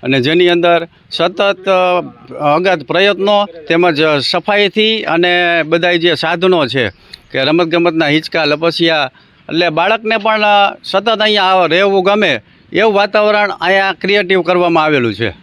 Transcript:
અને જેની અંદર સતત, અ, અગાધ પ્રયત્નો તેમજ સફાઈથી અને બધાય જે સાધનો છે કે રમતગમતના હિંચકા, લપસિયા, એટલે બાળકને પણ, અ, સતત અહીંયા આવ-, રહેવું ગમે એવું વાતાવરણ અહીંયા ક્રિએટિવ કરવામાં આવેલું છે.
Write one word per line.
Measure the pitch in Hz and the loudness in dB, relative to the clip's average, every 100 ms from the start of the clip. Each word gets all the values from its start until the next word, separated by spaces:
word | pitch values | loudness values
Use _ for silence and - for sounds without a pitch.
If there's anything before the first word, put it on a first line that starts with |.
અને | 127 135 | 0 0
જેની | 127 170 175 | 2 2 2
અંદર | 175 170 170 165 _ _ | 2 2 2 -2 _ _
સતત, | - 170 - 202 190 185 | -4 -4 0 -2 -2 0
અ, | 185 180 180 139 - - | 0 2 0 -4 -14 -18
અગાધ | 127 151 151 185 175 | -4 0 0 2 -2
પ્રયત્નો | 139 160 196 202 196 208 202 170 - | -2 0 0 0 0 0 0 -8 -2
તેમજ | 165 180 147 | 2 2 2
સફાઈથી | 156 147 131 180 165 208 208 - 214 220 | 0 0 -2 -4 -2 0 0 0 0 0
અને | - 165 175 180 175 170 | -2 0 0 2 0 0
બધાય | 151 170 175 175 | 0 0 0 0
જે | 170 | 0
સાધનો | 156 165 170 185 185 139 | -2 -2 0 0 2 0
છે | 127 110 - - - _ | -2 -4 -6 -20 -20 _
કે | 127 | -4
રમતગમતના | 135 160 170 170 170 160 156 | 0 0 0 0 0 0 0
હિંચકા, | 151 160 165 | 0 -2 -4
લપસિયા, | 151 147 165 160 165 160 131 _ _ _ - | -2 0 -2 0 0 0 -2 _ _ _ -8
એટલે | 160 175 | -2 -2
બાળકને | 156 180 220 220 226 | 0 0 0 -2 -4
પણ, | 208 214 | -2 0
અ, | 208 208 202 - | 2 2 2 -2
સતત | - 190 202 | -4 -4 -2
અહીંયા | 220 214 208 | 0 0 0
આવ-, | 185 190 170 | 2 2 2
રહેવું | 165 202 196 | 2 2 2
ગમે | 185 208 196 123 - _ _ | 0 0 0 -2 -6 _ _
એવું | - 220 | -2 0
વાતાવરણ | 196 208 214 208 208 208 | 0 0 0 0 0 -2
અહીંયા | 196 170 196 196 | -2 -2 0 0
ક્રિએટિવ | 190 190 202 185 185 | -4 -2 -2 0 0
કરવામાં | 165 180 175 165 | 2 0 2 2
આવેલું | 156 147 120 | 2 2 0
છે. | 101 113 90 | -2 -6 -6